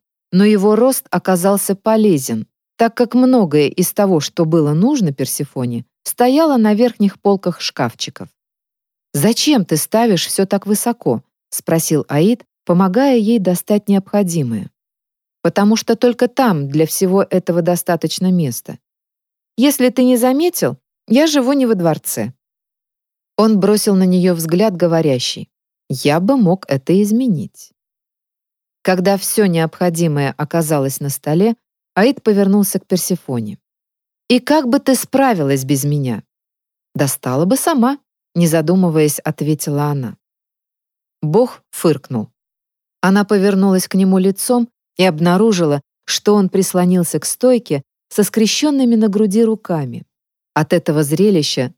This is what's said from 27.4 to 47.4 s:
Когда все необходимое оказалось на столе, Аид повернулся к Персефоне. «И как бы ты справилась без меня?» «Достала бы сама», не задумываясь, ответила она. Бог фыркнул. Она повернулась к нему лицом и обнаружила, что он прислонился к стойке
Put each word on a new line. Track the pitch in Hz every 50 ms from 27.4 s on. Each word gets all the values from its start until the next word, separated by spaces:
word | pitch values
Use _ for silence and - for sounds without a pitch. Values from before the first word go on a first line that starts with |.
| - - _ - - _ _ _ _ _ _ _ _ _ _ _ _ _ _ _ _ _ _ _ _ _ _ _
Когда | - 196 185 180 180 196 196
все | 190 - - - 220 208
необходимое | 190 170 165 160 160 - - 180 180 165 165 170 165 147 143 143 135 131
оказалось | - 147 139 - 165 165 151 160 143 135 135 135 -
на | 147 139
столе, | 135 - - 143 156 170 196 226 233 - _ _ _ _ _ _ -
Аид | 180 202 269 277 -
повернулся | - 226 208 202 202 190 196 208 196 - - 190
к | -
Персефоне. | - 190 170 - - 185 165 _ - 131 117 110 104 95 - _ _ _ _ _ _ _ _ _ _ _ _ _ -
«И | 240 247
как | 247 - 294 311 277 240
бы | 233 277
ты | - - 262
справилась | 233 - - - 262 269 262 226 175 147 135 139 135 131
без | 131 147 135 135
меня?» | 147 147 147 139 127 113 - - _ _ _ _ _ _ _ _ _ _ _ _ _ -
«Достала | - 143 135 - - - 127 127 135 170
бы | 185 254
сама», | 269 - 349 330 262 220 254 277 285 _ _ _ _ _ _ -
не | 170 170
задумываясь, | 160 156 165 151 156 180 190 185 170 156 160 151 151 - -
ответила | - 156 147 - 147 147 156 147 - 156 143 143 147
она. | 147 143 139 123 110 - - _ _ _ _ _ _ _ _ _ _ _ _ _ _ _ _ _ _ _ _
Бог | - 151 156 214 254 240 - - _ _
фыркнул. | - - - 175 143 131 - - 131 113 107 - _ _ _ _ _ _ _ _ _ _ _ _ _ _
Она | - 185 190 208 202
повернулась | 196 214 196 185 202 196 190 196 196 190 185 180 -
к | -
нему | 185 196 190 190 185
лицом | 185 196 190 - - - 247 247 233 - _ _ _ _ _
и | - 185
обнаружила, | 185 160 151 170 175 175 190 220 226 208 175 170 147 143 143 - _ _ _ _
что | - - - - 208 208
он | 208 190 185
прислонился | - 190 185 - - 180 180 180 185 180 170 - - 151
к | -
стойке | - - -